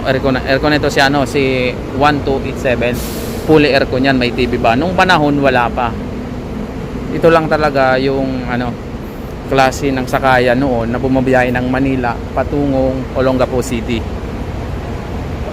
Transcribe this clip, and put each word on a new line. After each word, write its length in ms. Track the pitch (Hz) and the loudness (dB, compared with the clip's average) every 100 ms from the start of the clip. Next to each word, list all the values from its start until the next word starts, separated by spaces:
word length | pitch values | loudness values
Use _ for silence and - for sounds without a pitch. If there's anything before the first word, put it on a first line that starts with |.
| 139 | 0
aircon, 320 | 131 135 127 | 0 0 0
aircon 320 | 123 135 151 | 0 0 2
nito 160 | 147 143 | 0 0
si, 160 | 143 | 2
ano, 240 | 135 143 131 | 2 2 0
si 400 | 147 135 127 127 120 - 131 | 0 0 0 -2 -4 -6 0
one 240 | 147 143 | 2 2
two 160 | 143 135 - | 0 -2 -4
eight 80 | 131 | -4
seven, 400 | 131 117 120 120 - - - - | -2 0 0 -2 -6 -6 -6 -4
fully 320 | - 156 147 131 | 4 6 6 4
aircon 320 | 135 131 135 | 2 2 2
yan, 80 | 131 | 2
may 160 | 123 | 0
T 160 | 117 123 | 0 0
V 80 | 120 | 2
ba? 160 | 123 | 2
Nung 240 | 117 170 185 | 2 2 2
panahon, 400 | 185 175 147 143 | 4 4 2 2
wala 320 | 139 127 120 | 2 2 0
pa. 240 | 127 120 107 - - - - - - - - - - - | 0 -2 -4 -8 -8 -8 -10 -8 -8 -8 -8 -8 -8 -6
Ito 160 | 156 165 | 2 4
lang 160 | 165 156 | 4 4
talaga 480 | 151 151 139 131 131 | 2 2 2 2 2
yung, 480 | 135 135 135 131 123 | 2 0 -2 -2 -4
ano, 240 | 120 123 113 - - - - - - | -2 -4 -6 -10 -10 -10 -10 -10 -10
klase 480 | - 135 131 127 143 | -2 2 2 2 -2
ng 160 | 131 127 | -2 -2
sakayan 480 | 135 135 127 123 123 | 0 4 4 4 2
noon 320 | 139 120 113 | 2 0 0
na 80 | 123 | -2
bumabiyahe 560 | 131 131 127 127 127 | 0 2 4 4 4
ng 140 | 127 127 | 0 0
Manila 480 | 127 135 131 120 117 - | 0 0 0 -2 -4 -4
patungong 800 | - 131 147 143 131 131 131 127 | -4 -2 -2 0 2 0 0 -4
Olongapo 480 | - 131 131 123 127 | 0 0 2 0 0
City. 400 | 117 120 110 113 - - - - - - - - - - - - - - - | -2 -4 -2 -4 -4 -6 -8 -8 -8 -6 -6 -6 -6 -8 -8 -6 -6 -6 -6